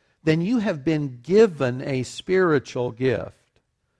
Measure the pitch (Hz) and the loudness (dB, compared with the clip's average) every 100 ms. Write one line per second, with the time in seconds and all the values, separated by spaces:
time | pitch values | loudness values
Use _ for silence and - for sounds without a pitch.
0 | _ _ 160 160 175 247 208 165 135 156 | _ _ -2 0 0 -2 -2 -4 -2 -2
1 | 147 123 120 196 226 151 131 127 139 131 | -2 -8 0 4 4 4 -2 -2 -4 -4
2 | 123 - - 185 180 147 - 131 123 110 | -4 -8 -2 2 4 2 0 -6 -6 -2
3 | 131 104 85 - _ _ _ _ _ _ | -2 -2 -6 -16 _ _ _ _ _ _